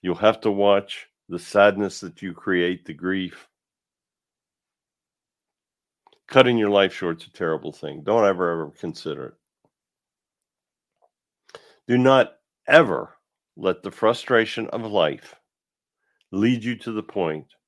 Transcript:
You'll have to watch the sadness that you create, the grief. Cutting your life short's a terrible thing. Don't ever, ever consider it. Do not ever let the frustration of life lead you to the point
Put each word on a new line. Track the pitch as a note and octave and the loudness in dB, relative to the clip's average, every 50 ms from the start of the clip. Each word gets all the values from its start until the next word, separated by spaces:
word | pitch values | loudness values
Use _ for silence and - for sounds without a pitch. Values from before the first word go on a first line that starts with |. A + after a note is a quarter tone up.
You'll | - F2+ F2 | -4 -6 -6
have | - - G#2+ A2+ - | 2 2 2 2 2
to | - A2 | -2 -2
watch | G2+ G2 G2+ G2+ G2+ G2 G2+ - - - - _ _ _ _ _ | 0 2 4 4 4 2 0 -4 -16 -18 -18 _ _ _ _ _
the | E2+ F2 | -14 -14
sadness | - - - G#2 G2+ G#2 G2 G2 G#2 F#2+ - - | -14 -2 2 4 4 4 4 2 -4 -6 -6 -10
that | - F2 D#2+ _ | -16 -16 -16 _
you | - F#2+ E2+ | -12 -12 -12
create, | - - - F#2 F2+ F2 F2+ F#2 F2 _ | -10 -6 -2 0 0 0 -2 -2 -6 _
the | - | -18
grief. | D#2+ C#2+ F2 F#2 F#2+ F#2+ F#2 F2 - - - _ _ _ _ _ _ _ _ _ _ _ _ _ _ _ _ _ _ _ _ _ _ _ _ _ _ _ _ _ _ _ _ _ _ _ _ _ _ _ _ _ _ _ _ _ _ _ _ _ _ _ _ _ _ _ _ | -18 -10 -6 -6 -4 -4 -6 -8 -12 -18 -20 _ _ _ _ _ _ _ _ _ _ _ _ _ _ _ _ _ _ _ _ _ _ _ _ _ _ _ _ _ _ _ _ _ _ _ _ _ _ _ _ _ _ _ _ _ _ _ _ _ _ _ _ _ _ _ _
Cutting | - - C3 B2+ B2 A#2+ | 2 4 6 6 6 4
your | A#2 G#2+ G2+ | 2 2 4
life | G2+ G2 G2 F#2 | 4 4 4 2
short's | - - F#2+ F2 E2 E2 - | 0 -4 -6 -6 -6 -6 -10
a | - | -20
terrible | _ - F2+ E2 D#2+ D#2 - D#2+ | _ -6 -4 -4 -4 -4 -6 -10
thing. | D2+ - - D2 C#2+ D2+ | -14 -12 -14 -12 -12 -10
Don't | D2 F2+ G#2+ A#2 G#2+ | -4 0 2 2 2
ever, | G2 F#2+ F2 F2+ F2 | 2 2 0 -2 -2
ever | E2+ E2 D#2+ D2 | -2 -4 -6 -10
consider | - _ - E2+ D#2 - - D#2 D2 C2+ C2 B1 _ _ _ _ _ _ _ _ _ _ _ _ _ _ _ _ _ _ _ _ _ _ _ _ _ _ _ _ _ _ _ _ _ _ _ _ _ _ _ _ _ _ _ _ | -12 _ -12 -12 -12 -10 -10 -10 -10 -10 -12 -16 _ _ _ _ _ _ _ _ _ _ _ _ _ _ _ _ _ _ _ _ _ _ _ _ _ _ _ _ _ _ _ _ _ _ _ _ _ _ _ _ _ _ _ _
it. | _ - _ _ _ _ _ | _ -20 _ _ _ _ _
Do | - B2 B2 | -2 0 2
not | B2+ C3 C3+ C3 A#2+ - _ _ _ _ _ _ _ | 4 6 6 6 4 2 _ _ _ _ _ _ _
ever | - - D#3+ E3 G#2+ F2 B1+ - - - _ _ _ _ _ _ _ _ | 4 6 6 6 4 -2 -6 -6 -10 -16 _ _ _ _ _ _ _ _
let | - - F#2+ F2+ - | -4 -2 -2 -2 -2
the | - G2+ | -6 -14
frustration | - - - A2 A#2+ - - - B2+ A#2 A2+ A2 - - A2 - | -10 0 0 0 0 0 -2 0 0 0 0 0 -6 -8 -8 -8
of | - A2+ A2+ G#2+ | -8 -8 -8 -4
life | G#2 G2+ E2 D2+ C#2 - - - - _ _ _ _ _ _ _ _ _ _ _ _ _ _ _ _ _ _ _ | 0 0 0 0 -2 -8 -14 -20 -20 _ _ _ _ _ _ _ _ _ _ _ _ _ _ _ _ _ _ _
lead | - F#2+ G#2 A#2+ B2+ A#2 G#2+ | -2 0 0 0 0 0 -4
you | A#2+ A#2+ | -8 -8
to | G#2 - A#2+ | -8 -10 -8
the | A2+ G#2+ | -8 -8
point | G#2+ - - G#2 F2+ D#2+ D#2 D#2 C#2+ _ _ _ _ | -10 -8 -6 -4 -4 -4 -4 -6 -10 _ _ _ _